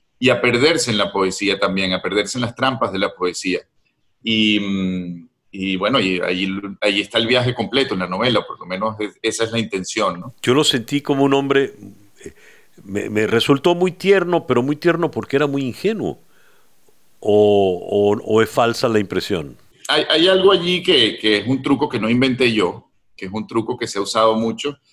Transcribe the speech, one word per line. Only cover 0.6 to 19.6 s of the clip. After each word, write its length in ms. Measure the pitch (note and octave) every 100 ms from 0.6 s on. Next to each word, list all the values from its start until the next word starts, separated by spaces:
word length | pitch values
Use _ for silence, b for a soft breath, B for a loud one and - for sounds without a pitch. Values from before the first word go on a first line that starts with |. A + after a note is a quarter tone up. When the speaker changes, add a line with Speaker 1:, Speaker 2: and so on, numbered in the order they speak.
| D3+ E3 B2
Speaker 1:
en 60 | G#2
la 160 | G2
poesía 460 | G2 F#2+ - G2 G2
también, 340 | G2 F#2+ F#2+
a 80 | F#2
perderse 380 | F#2+ G2+ G2 B2+
en 40 |
las 120 | A#2
trampas 360 | - C3 A#2+ A2
de 60 | F#2+
la 160 | G2
poesía. 460 | - F2+ E2+ F#2 F2 - _ _ _ _ _
Y, 360 | A2+ A2 G#2+ G#2
mm, 680 | G2+ G2 F#2+ F#2 F2 F2 E2 _ _
y 260 | G2 F#2+ F#2
bueno, 240 | G2+ C3
y 180 | F#2+ F2+
ahí, 280 | F2 F#2 F#2+ G2 G2+ G2
ahí 200 | G#2 G2+
está 180 | G2 A2+
el 80 | A#2
viaje 280 | B2 B2
completo 380 | A#2+ G2 B2+ C3
en 80 | F#2+
la 80 | F2+
novela, 380 | F#2 A#2+ G#2 -
por 120 | -
lo 60 |
menos 320 | F2 F#2 A2 G#2+
es, 180 | G2+ -
esa 240 | A2+ G#2+
es 80 | A2+
la 60 | A2+
intención, 600 | G#2+ G2 F2+ A2 G2 F2
¿no? 140 | - -
Speaker 2:
Yo 140 | -
lo 100 | C3+
sentí 380 | D3 B2+ G#2+ C#3+
como 220 | C#3+ C#3
un 100 | C#3
hombre, 400 | C#3 C#3 C3+ C3+ - G2+ - - _
eh, 80 | - - b b b -
me, 260 | G2 G2 G2+
me 160 | G#2+ G#2+
resultó 480 | A#2 A2+ C#3 F3
muy 180 | F3 F#3
tierno, 540 | E3 F#3+ G3 F3 E3+ E3
pero 160 | A#2+
muy 140 | C3 D3+
tierno 340 | E3+ E3 D#3+
porque 260 | A#2 - C#3
era 100 | D3
muy 160 | C#3
ingenuo. 560 | C3 - G3 G#3+ F#2 - - b b b b b _ _ _ -
¿O, 680 | G#2+ G#2 G#2 G2+ F#2+ F2+ -
o, 300 | G2+ G2+ A2
o 200 | - A2
es 80 | A2
falsa 380 | - A#2 A2+ B2
la 100 | A2
impresión? 580 | G2 F#2 - F#2 C#2+ -